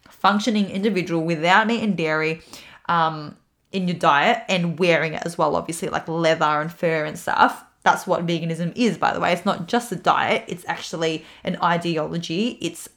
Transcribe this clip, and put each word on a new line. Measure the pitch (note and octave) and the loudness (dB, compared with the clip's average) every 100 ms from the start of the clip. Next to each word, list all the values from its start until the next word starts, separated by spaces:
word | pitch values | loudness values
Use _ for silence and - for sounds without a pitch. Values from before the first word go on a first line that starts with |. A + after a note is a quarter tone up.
| - | -20
functioning | - F#3 G#3 A#3+ G#3+ F#3+ | 0 2 2 2 0 0
individual | F#3+ G#3+ F#3 F3+ E3 | 0 0 0 0 -2
without | E3 D#3+ E3+ G3 A3 | 0 0 4 4 4
meat | A3+ | 0
and | A3 F3 | 0 0
dairy, | D#3 D#3 D#3 E3 - - - - - | 0 0 0 -4 -10 -20 -20 -14 -2
um, | E3+ D#3+ D#3 D3 - _ _ _ | 2 2 -2 -10 -16 _ _ _
in | F#3+ F3+ | -4 -2
your | D#3+ | 2
diet | E3 C#3+ F3+ A#3 - | 4 6 4 2 0
and | F#3 F3 D3+ | 0 0 2
wearing | F3+ D#3+ D#3+ | 2 4 0
it | D#3+ F3+ | -4 -6
as | E3+ | 0
well, | D3+ E3+ | 0 0
obviously, | E3 E3 F3 | -2 -6 -4
like | D#3+ - | -4 -4
leather | D#3+ D#3+ D#3+ D3+ D3+ | 0 2 2 2 0
and | D#3+ | -2
fur | - E3+ D#3+ | -2 -2 0
and | D3+ E3 | -2 -6
stuff. | - - B3+ - - _ | -4 4 4 2 -12 _
That's | - - - | 2 2 0
what | E3+ E3+ | 0 0
veganism | E3+ E3 D#3+ F3 | -2 -2 -4 -4
is, | A3+ A#3+ E3 | 0 0 2
by | - | 0
the | - | 0
way. | F3 | 0
It's | F3 | 0
not | G3+ - E3+ | 0 -4 -2
just | A#3+ A#3+ | -2 -2
a | F3 | -2
diet. | F3 C#3+ B2 A#3+ - | 0 2 2 -2 -4
It's | E3+ - | -10 -8
actually | E3 - E3 E3 D#3 - - | -8 -8 -4 -4 -4 -10 -10
an | F#3 F3 | -8 -2
ideology. | E3+ E3+ E3+ D#3 D#3 E3+ E3+ E3 A#3 - | 0 0 0 -2 -4 -6 -4 -2 -2 -4
It's | E3 - - | -8 -8 -16